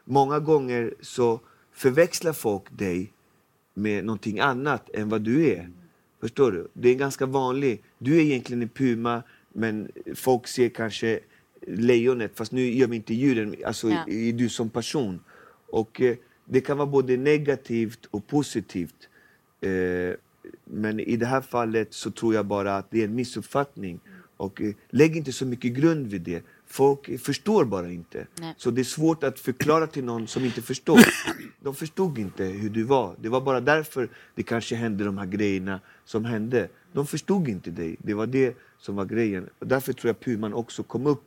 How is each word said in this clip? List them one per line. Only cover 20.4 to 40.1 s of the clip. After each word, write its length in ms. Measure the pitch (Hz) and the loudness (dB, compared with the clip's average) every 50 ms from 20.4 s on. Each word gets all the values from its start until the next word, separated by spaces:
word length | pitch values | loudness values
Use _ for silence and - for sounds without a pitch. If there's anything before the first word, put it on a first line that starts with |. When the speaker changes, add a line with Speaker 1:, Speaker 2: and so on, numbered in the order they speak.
| - - - - _ | -20 -20 -20 -20 _
Speaker 1:
men 340 | - - 104 107 107 110 107 | -10 -6 -4 -2 -2 -2 -4
i 160 | - - 120 | -2 -2 -2
det 80 | 110 117 | 0 0
här 160 | 123 131 131 | 0 0 -2
fallet 520 | 127 - 123 120 117 110 110 113 104 - - | -2 -2 -2 -2 -2 0 0 0 -2 -2 -6
så 180 | - - 110 | -8 -8 -8
tror 220 | - - 117 113 110 | -6 0 0 2 2
jag 100 | 107 101 | 2 0
bara 320 | 98 101 101 98 101 98 | -2 -2 -2 0 -2 -2
att 140 | 98 98 - | -4 -4 -2
det 100 | 110 113 | -2 0
är 40 | 110 | 0
en 100 | 104 113 | 0 -2
missuppfattning. 840 | 123 123 120 - 110 - - - 139 139 - _ - 98 90 87 - - - - - - _ _ | -4 -4 -4 -8 -10 -10 -2 -2 -2 -2 -2 _ -10 -10 -10 -10 -12 -16 -20 -20 -20 -20 _ _
Och, 240 | - 98 95 - - | -8 -8 -8 -6 -4
eh, 120 | 107 104 98 - _ _ | -4 -6 -6 -8 _ _
lägg 280 | - 127 156 160 160 | 4 6 6 6 4
inte 140 | 165 143 135 | 0 -6 -6
så 140 | 120 - 131 | -6 -4 -4
mycket 260 | 127 120 117 - 120 120 | -4 -4 -4 -4 -4 2
grund 340 | 135 156 165 160 147 131 | 4 4 4 4 2 -2
vid 140 | 101 101 92 | -4 -6 -6
det. 220 | 82 90 85 85 - - - _ _ - | -6 -6 -6 -6 -8 -14 -20 _ _ -12
Folk 480 | - - 135 139 139 139 - - - 123 | 2 4 6 6 6 2 -2 -8 -8 -6
förstår 440 | - 147 131 - - 202 220 196 139 | -4 -6 -6 -2 0 2 4 4 4
bara 240 | 107 98 92 87 87 | 2 0 -2 -4 -6
inte. 360 | 90 85 85 - - - - - _ - | -8 -10 -12 -12 -12 -12 -12 -12 _ -12
Speaker 2:
Nej. 140 | 165 165 156 | -12 -12 -12
Speaker 1:
Så 140 | - - 127 | -4 -4 -2
det 100 | 117 127 | 0 0
är 20 | 123 | -2
svårt 400 | - - 151 156 160 160 160 143 | -2 -2 0 2 2 2 2 -2
att 160 | 131 - - | -4 -4 -4
förklara 480 | - 135 123 - 143 147 156 160 160 | -6 -6 -4 0 2 2 4 2 2
till 160 | 156 - 143 127 | 0 -4 -6 -4
någon 240 | 120 117 117 110 | -4 -4 -6 -6
som 180 | - - 131 131 | -4 -4 -2 -2
inte 160 | 120 - 117 | -2 -2 -4
förstår. 380 | 117 - 131 - - 170 - 240 - - - - - - - | -6 -6 -8 -4 2 8 10 10 10 10 6 0 -6 -6 -8
<coughs> 260 | - - - - _ | -8 -12 -16 -20 _
De 160 | - 139 139 | -8 -8 -8
förstod 420 | - 165 156 - - 190 170 135 | -6 -10 -8 -2 -2 -2 -2 -2
inte 260 | 117 101 90 - - 95 | -4 -6 -6 -4 -4 -4
hur 260 | 92 95 101 110 104 | -4 -4 -4 -6 -2
du 140 | 107 113 110 | -2 -2 2
var. 320 | 123 139 131 107 90 - - | 4 4 4 4 0 -6 -8
Det 100 | - 110 | -4 -2
var 120 | 123 127 | -2 0
bara 200 | 135 135 131 123 | 0 0 0 2
därför 480 | 123 147 151 160 151 - - 135 117 - - - - - _ | 2 2 2 2 0 -2 -4 -4 -4 -4 -6 -14 -20 -10 _
det 80 | - 101 | -8 -4
kanske 320 | - 117 113 - - 120 | -2 -4 -4 -2 -4 -4
hände 280 | 113 117 113 101 98 101 | -2 -2 -2 -2 -2 -2
de 140 | 101 98 | -2 -4
här 80 | 101 101 | -4 -6
grejerna 540 | 90 101 101 104 101 98 92 92 98 95 92 - - - _ _ | -4 -2 0 0 0 0 0 -2 -6 -8 -8 -10 -18 -20 _ _
som 200 | - - 113 113 | -6 -4 -4 -2
hände. 440 | 120 117 104 107 120 127 117 87 - - _ _ _ - | -2 -2 -4 -2 0 0 0 -2 -2 -8 _ _ _ -4
De 140 | 139 143 | -4 -4
förstod 400 | - - 151 - - 196 196 160 | -4 -6 -6 -2 0 0 0 0
inte 240 | 123 98 87 - 87 | -2 -4 -6 -8 -10
dig. 240 | 85 85 82 82 85 - | -8 -6 -6 -6 -8 -6
Det 140 | - 110 101 | -6 -4 -2
var 140 | 104 110 | -2 -2
det 300 | 120 131 135 131 120 117 - - _ _ | 0 2 2 2 2 0 -6 -16 _ _
som 180 | _ - - 98 | _ -10 -8 -6
var 100 | 101 95 | -4 -4
grejen. 440 | - 110 113 117 107 98 90 - - - _ | -2 0 0 0 0 -2 -4 -8 -12 -14 _
Och 80 | - | -2
därför 260 | 90 127 135 - 135 120 | 0 0 0 0 -4 -6
tror 160 | - - | -2 -2
jag 100 | 117 | -2